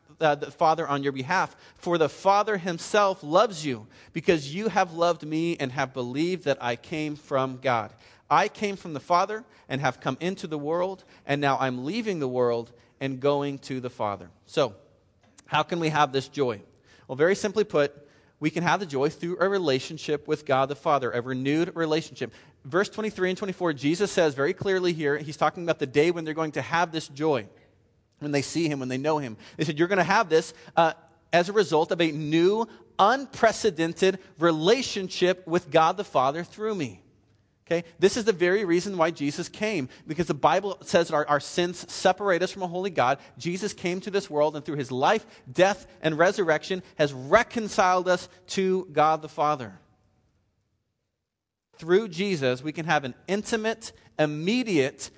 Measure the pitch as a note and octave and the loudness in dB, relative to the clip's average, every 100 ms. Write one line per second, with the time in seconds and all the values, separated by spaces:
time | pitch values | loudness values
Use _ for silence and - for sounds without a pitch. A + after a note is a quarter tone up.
0 | _ - D#3 D3 D3 - E3 D#3+ C#3+ C#3+ | _ 0 0 2 -4 2 2 2 0 -2
1 | C#3 C3+ C3 F#3 D#3 - - _ F3+ E3+ | -2 -4 -2 -2 -2 -6 -20 _ -2 2
2 | D3+ - F#3+ G3+ G#3 G3+ F3+ E3 - G#3+ | 0 2 2 4 2 -2 -4 -6 0 2
3 | G3+ F#3+ D3 F3 A#3 E3 D3+ A#2 A2 - | 2 0 2 4 4 0 -6 -6 -10 -20
4 | - E3+ - E3+ C#3 E3 A3 G3 F#3 E3 | -12 -4 0 0 -2 -6 -2 0 0 0
5 | E3+ D#3+ D3+ D#3 E3+ E3 C3+ C3+ C3 C3 | 0 0 -4 -4 -2 -2 -4 -4 -4 -4
6 | B2 C3+ E3+ F3+ D3 C3 B2 A#2+ - D#3 | -6 -4 -2 -2 -2 -2 -2 -6 -6 -6
7 | D3+ D3 - C3+ C3 B2+ C3 A#2 G#2+ - | -6 -8 -4 -2 -2 -2 0 0 -2 -12
8 | - _ - D3+ G#3+ - G#3 F#3+ F3+ C#3+ | -20 _ 0 2 2 -2 -6 -6 -8 -10
9 | - F3 G3+ A3 B3+ _ - C3+ C#3+ - | 0 2 2 -4 -12 _ -8 -4 -2 -2
10 | D3 C3 E3+ F#3+ F3 D3+ C#3+ E3+ F#3 F#3+ | -6 -4 -6 -6 -8 -8 -4 -2 -4 -6
11 | _ - - C#3+ C#3+ B2+ C3 B2 C3+ A3 | _ -16 -6 0 0 0 -2 -4 -6 -6
12 | A3 F3 C3+ B2+ B2 A#2 A#2 - _ _ | -4 -4 -2 0 0 0 -6 -18 _ _
13 | C3+ C3 C#3+ C#3+ C#3+ C#3 - C3 B2 - | -8 -2 0 0 -2 -6 -8 -8 -8 -4
14 | G#2+ G2 E2+ _ _ - B2+ G2 _ _ | -4 -4 -10 _ _ -2 -2 -4 _ _
15 | _ _ _ - - D3+ D3+ F3 D#3+ D3+ | _ _ _ -20 -4 -2 0 -2 0 2
16 | D3 C3+ C3 C#3+ C3 G#2 - _ _ _ | 2 0 -4 -2 -2 -4 -12 _ _ _
17 | - C3 E3 G3 G#3 G3 G#3 D#3+ C#3+ - | -10 0 2 2 0 -2 0 0 0 -4
18 | - _ _ _ D#3 E3+ E3+ F3 F#3+ C3+ | -20 _ _ _ -4 0 0 0 0 -2
19 | D3 - E3+ F3+ F#3+ G3 E3 C3 - D#3+ | -2 -2 -6 -2 0 0 0 0 -2 -8
20 | - D3 D3+ D3+ - C3 C3+ C#3+ E3 C#3+ | -4 -4 -2 -4 0 2 2 -2 0 0
21 | B2 A#2+ B2 B2+ C3+ D#3 F3 E3 D#3+ D#3 | 0 -4 -4 -2 0 0 0 -2 0 0
22 | D3+ - A#2 - - _ - E3 G#3 - | -2 -8 -10 -10 -20 _ -4 -2 -2 -4
23 | A3 G3+ F#3 F#3 G3 F3+ F3 C#3+ C#3 F3 | -6 -2 -4 -2 -6 -4 -4 0 -2 0
24 | G3+ - D#3+ C3+ C#3+ F#3+ G3 F#3+ F3+ D#3+ | 0 2 2 2 -2 -2 -2 0 0 0
25 | D3 D3 D3+ D3 D#3 F3+ E3+ D#3 C#3 C3+ | -2 -2 -4 -2 -2 0 -2 -2 0 4
26 | E3 E3+ D#3 D#3 D#3+ D3 B2 E3 F3 D#3+ | 4 2 -4 -4 -4 -4 -2 0 0 -4
27 | D3+ C3+ D#3 C3+ G2+ - _ _ _ _ | -10 -4 0 0 -4 -16 _ _ _ _
28 | _ _ D3 C#3+ C3+ D#3 E3 C#3+ B2+ C3 | _ _ -4 -2 -2 -2 -2 -2 -4 -4
29 | D3 D#3 C3 G#2+ - - D#3+ D3 F3 G3 | -2 -2 -4 -12 -16 -6 -4 0 2 2
30 | E3+ G3+ F#3+ D#3 E3+ - - - E3 - | 2 2 4 2 0 -8 -2 2 2 0
31 | - _ _ F3+ F3 G#3 D#3+ D#3 E3+ F3 | -12 _ _ 2 2 2 2 2 2 2
32 | E3 D3+ D3+ E3 F3 G#3+ A3+ - - - | 0 0 0 4 4 2 -2 -10 -8 2
33 | G3 C4 C4+ - A3+ - A3+ D#3+ E3 E3 | 4 4 -2 2 2 4 0 0 -2 2
34 | F#3+ F#3+ - - E3+ D#3+ E3 C4 - G#3 | 0 0 -8 0 0 2 4 2 2 -6
35 | F#3 - F3+ F3+ E3 F3 D3 D#3 D#3+ F#3 | -6 0 0 0 -2 -2 2 4 4 2
36 | G3 C#3+ C3 D#3 E3+ - G#3+ G3+ B2+ F#2+ | -2 0 0 -2 -8 -8 -6 -4 -6 -10
37 | _ _ _ _ _ _ - E3+ E3+ - | _ _ _ _ _ _ -4 -4 -4 0
38 | F#3+ B3 G#3+ F3 F3 G3 F#3 E3+ G3 F#3 | 2 2 0 2 2 2 2 0 0 0
39 | E3 D3+ C#3+ C#3+ E3+ - G#3+ G3 B2+ - | 0 0 -4 -4 -8 -6 -4 -4 -6 -10
40 | - D#3 E3+ D3+ D3 F3+ G3 F#3 - F3+ | -8 -4 -2 2 2 2 -2 -8 0 2
41 | E3+ D#3 D3 D3 - - F3 F3 - - | 4 0 2 0 0 -2 -2 -4 -10 0
42 | F#3+ F#3 G3+ E3+ F#3 G3 F3+ F3 G3 D3 | 0 2 0 0 0 -4 -8 -6 -4 0
43 | B2 C#3 - - D#3 F3+ G#3 - F3+ F3+ | 2 0 -6 -8 -6 -4 -6 -6 -6 -6
44 | F#3+ G3 G3 D3 D3+ D3+ C3+ D3 B2 B2+ | -4 -6 -2 0 0 0 -6 -6 -6 0
45 | D3+ A3 - - - B2+ F#3 G3+ - - | 2 2 -2 -18 -6 2 4 2 -8 -4
46 | D#3+ D3+ F3 G#3 E3+ D3+ - F#3+ - - | -2 4 4 4 0 0 -2 -6 -6 -2
47 | D3 C3 C3+ G#3 A#3 A#3+ G#3 - F#3 F3+ | -2 -2 4 4 4 -4 -2 2 4 2
48 | F3+ F3+ - - - - F#3+ F#3 - D3 | 2 0 -2 -20 -8 -2 0 0 0 2
49 | D3+ D#3 D3+ - D3+ D3 A2 F#2 _ _ | 4 2 -4 -2 0 0 -6 -14 _ _
50 | _ _ _ _ _ _ _ _ _ _ | _ _ _ _ _ _ _ _ _ _
51 | _ _ _ _ _ _ _ - E3 F#3 | _ _ _ _ _ _ _ -12 2 2
52 | A3 D#3+ G3+ F3 C3 B2+ D3+ D3+ E3 D3+ | 2 -2 -2 0 0 0 -4 -6 0 0
53 | C3+ - - G3+ G#3 A3+ A3 A3+ - - | 0 -8 -4 -4 -2 -2 -2 -4 -10 -18
54 | _ - D3+ D3+ E3+ B3 A#3 E3 C3 - | _ -2 -2 0 0 0 2 2 0 -4
55 | - | -14